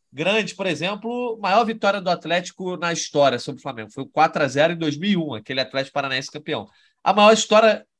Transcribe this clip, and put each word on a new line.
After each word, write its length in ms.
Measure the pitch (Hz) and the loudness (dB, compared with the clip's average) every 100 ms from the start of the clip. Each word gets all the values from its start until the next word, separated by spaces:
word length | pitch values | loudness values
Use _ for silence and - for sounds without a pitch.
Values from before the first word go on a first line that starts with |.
| _ | _
grandes. 440 | 131 165 220 196 | -4 0 0 -2
Por 120 | - 190 | -4 -4
exemplo, 720 | 143 175 208 220 240 247 220 | -4 -4 -6 -8 -6 -6 -6
maior 220 | 202 208 | 2 2
vitória 380 | 220 220 202 196 | 2 0 0 0
do 80 | 180 | -2
Atlético 720 | 170 160 175 175 - 185 175 | -4 -2 -4 -4 -8 -8 -4
na 120 | 170 | -4
história 480 | 165 - 147 139 123 | -4 -2 2 2 2
sobre 200 | - 127 | -6 -10
o 40 | |
Flamengo 300 | 143 117 104 | -12 -12 -12
foi 100 | 135 | -12
o 60 | 131 | -6
quatro 340 | 151 160 - | 0 0 2
a 60 | 139 | 0
zero 240 | 131 160 | 2 0
em 60 | 170 | 0
dois 180 | 160 143 | -4 -4
mil 140 | 202 | -2
e 60 | 180 | -2
um, 180 | 151 | -2
aquele 260 | 110 - 131 | -8 -8 -6
Atlético 320 | 131 135 135 | -4 -4 -4
Paranaense 380 | 143 135 131 135 | -4 -4 -4 -6
campeão. 360 | 151 156 131 98 _ _ _ | -12 -8 -8 -8 _ _ _
A 80 | - | 0
maior 220 | 202 208 | 6 6
história, 520 | 220 - 214 226 208 - | 6 4 4 4 2 -4